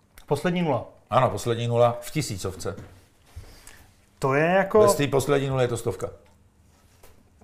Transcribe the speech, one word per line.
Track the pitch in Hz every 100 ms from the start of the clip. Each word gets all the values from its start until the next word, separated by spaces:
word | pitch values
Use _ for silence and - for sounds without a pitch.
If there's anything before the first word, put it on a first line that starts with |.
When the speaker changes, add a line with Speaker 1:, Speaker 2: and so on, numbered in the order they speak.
| _ - -
Speaker 1:
Poslední | 147 185 180
nula. | 165 120 - - -
Speaker 2:
Ano, | 117 127
poslední | 101 120 113 120
nula | 117 120 120
v | -
tisícovce. | 156 - 98 95 - 95 95 - - _ _ _ - - - - - - _ _ -
Speaker 1:
To | 139
je | 139 165
jako | 190 190 214
Speaker 2:
Bez | 208
té | 190 139
poslední | 135 127 143 135
nuly | 131
je | 120
to | 117
stovka. | 113 - 95 - _ _ _ _ _ _ _ _ - - _ _